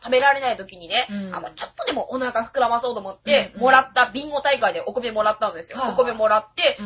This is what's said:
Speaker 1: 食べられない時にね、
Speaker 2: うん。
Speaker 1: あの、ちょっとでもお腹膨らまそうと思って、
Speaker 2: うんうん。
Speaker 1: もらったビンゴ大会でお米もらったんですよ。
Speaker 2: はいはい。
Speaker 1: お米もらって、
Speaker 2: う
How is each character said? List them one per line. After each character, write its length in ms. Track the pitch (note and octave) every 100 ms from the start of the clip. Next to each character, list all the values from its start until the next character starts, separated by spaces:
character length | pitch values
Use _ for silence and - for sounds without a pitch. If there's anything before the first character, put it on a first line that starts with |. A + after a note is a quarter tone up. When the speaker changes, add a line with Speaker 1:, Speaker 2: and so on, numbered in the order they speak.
Speaker 1:
食 100 | A#3+
べ 80 | B3+
ら 140 | C#4
れ 60 | C#4+
な 100 | B3+
い 60 | G3+
時 200 | G3 F#3
に 100 | E3+
ね、 180 | A3 B3
Speaker 2:
う 220 | G3+ F#3+
ん。 40 | F3
Speaker 1:
あ 40 |
の、 100 | -
ち 120 | -
ょ 40 | -
っ 40 | -
と 100 | A4+
で 80 |
も 180 | B3+ -
お 80 | B3+
腹 240 | B3 A3+ A#3
膨 140 | C4+
ら 100 | A#3
ま 100 | A#3
そ 100 | B3
う 20 |
と 60 | A3
思 120 | G3
っ 60 | F#3+
て、 300 | - C#4 F#3+
Speaker 2:
う 40 |
ん 20 | A3
う 20 |
ん。 20 |
Speaker 1:
も 100 | B3
ら 80 | C4
っ 140 | C4
た 140 | B3+ A#3+
ビ 160 | C4+ D4+
ン 40 |
ゴ 120 | C#4+
大 180 | C#4+ C4+
会 140 | G#3
で 80 | E3+ -
お 80 |
米 180 | B3 A#3
も 120 | G#3+
ら 80 | G#3+
っ 40 | G#3+
た 100 | G#3
ん 20 |
で 100 | E3
す 80 | -
よ。 60 | A#3
Speaker 2:
は 80 | A#3+
い 20 |
は 40 |
い。 20 | B3+
Speaker 1:
お 80 |
米 80 | B3
も 140 | A3 G#3+
ら 100 | G#3+
っ 140 | -
て、 240 | - D#4
Speaker 2:
う 40 | -